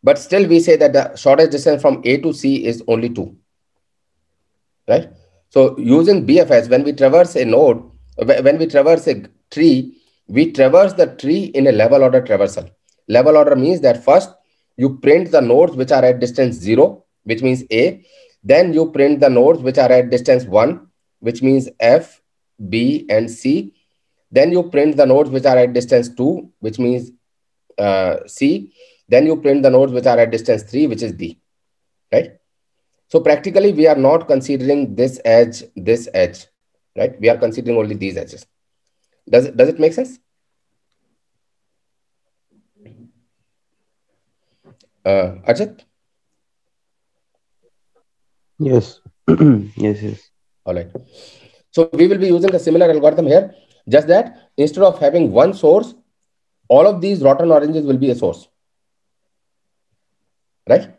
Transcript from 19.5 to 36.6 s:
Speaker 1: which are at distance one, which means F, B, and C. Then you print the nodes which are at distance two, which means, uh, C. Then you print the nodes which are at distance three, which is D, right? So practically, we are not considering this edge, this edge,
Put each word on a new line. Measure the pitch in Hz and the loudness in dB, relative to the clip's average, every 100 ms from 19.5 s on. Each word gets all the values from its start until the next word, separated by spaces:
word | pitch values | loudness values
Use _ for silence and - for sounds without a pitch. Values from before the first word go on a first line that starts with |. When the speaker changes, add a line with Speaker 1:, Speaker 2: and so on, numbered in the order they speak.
| 165 | 2
Speaker 1:
which | 127 131 | -2 -2
are | 123 | 2
at | 127 123 | 2 2
distance | 123 123 123 120 | -4 0 -2 0
one, | 101 123 175 _ _ _ _ | 0 0 -4 _ _ _ _
which | 110 117 | -10 -4
means | 131 135 131 _ | 0 0 -2 _
F, | 117 151 - _ _ _ _ _ 98 | 2 2 0 _ _ _ _ _ -8
B, | 117 123 147 - | -4 -2 -4 -4
and | 110 113 | -4 -4
C. | 117 131 165 202 _ _ _ _ _ _ | -8 -4 -4 -6 _ _ _ _ _ _
Then | 117 156 | 0 2
you | 180 | 0
print | 170 147 151 143 | -2 0 0 2
the | 135 | 2
nodes | 131 151 | 2 0
which | 131 135 | -2 0
are | 127 | 2
at | 123 | 2
distance | 123 123 127 120 | -2 0 -2 -2
two, | - 131 180 - _ | -6 -4 -4 -12 _
which | 110 107 | -12 -4
means, | 123 123 123 _ _ _ _ _ _ - | -4 -4 -8 _ _ _ _ _ _ -6
uh, | 104 95 92 80 - | -2 -2 -2 -6 -10
C. | - 139 196 - _ _ _ _ | -4 -4 -4 -8 _ _ _ _
Then | 123 156 | 2 2
you | 156 | 0
print | 147 139 | 0 2
the | 135 | 2
nodes | 127 135 | 4 2
which | 123 127 | 0 0
are | 117 | 2
at | 117 | 0
distance | 117 113 110 | -2 -4 -4
three, | - 131 151 | -4 -4 -4
which | 107 | -4
is | 113 | -10
D, | 85 - - _ _ _ _ _ _ _ | -10 -16 -16 _ _ _ _ _ _ _
right? | 185 165 _ _ _ _ _ _ _ _ | -2 -2 _ _ _ _ _ _ _ _
So | 160 | -2
practically, | 160 147 196 196 208 | 0 -2 -2 0 0
we | 156 156 | 2 2
are | |
not | 143 131 165 - | 2 2 0 0
considering | 135 131 135 127 143 123 98 | -4 -2 -6 -2 -4 -4 -4
this | 131 131 | -4 -4
edge, | 113 113 113 - - - | 2 2 2 -4 -20 -10
this | 90 117 117 | -4 -4 -4
edge, | 95 90 - - _ | -4 -4 -6 -20 _